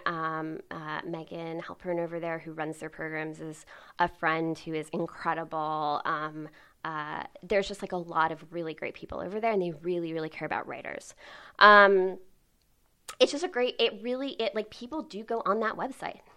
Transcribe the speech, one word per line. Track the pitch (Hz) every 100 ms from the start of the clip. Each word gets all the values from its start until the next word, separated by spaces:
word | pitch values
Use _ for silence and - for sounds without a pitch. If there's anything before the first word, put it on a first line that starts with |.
| -
Um, | 165 160 160 160 160 -
uh, | 165 151 156 180
Megan | 165 160 165 165 165
Halpern | - - 180 170
over | 170 170
there, | 165 165
who | 160
runs | 160 156 160
their | 160
programs, | - 160 156 156 156
is | 160 156 - - - -
a | 175
friend | - 160 160 160 160
who | 165
is | 160 151
incredible. | - 165 - 170 160 165 160 156 156 147 143 -
Um, | 156 156 156 156 - - _ 160
uh, | 156 151 156 - -
there's | 180 202 196
just, | 202
like, | 190
a | 185
lot | 170 165 165
of | 160 160
really | 165 160
great | 156 -
people | - - -
over | 185 214
there, | 226
and | 202
they | 175 151
really, | 170 175 165
really | 160 156
care | - 156
about | - -
writers. | 127 - - - - - - - -
Um, | 208 208 202 196 190 185 - _ _ _ _ _ _ _ - -
it's | -
just | 285
a | 359
great, | - 247 -
it | 226 202
really, | 226 254 269
it, | - 220 220
like, | 214
people | - 247 311
do | 208 190
go | 220 226 185
on | 214
that | 220 -
website, | 269 - - - -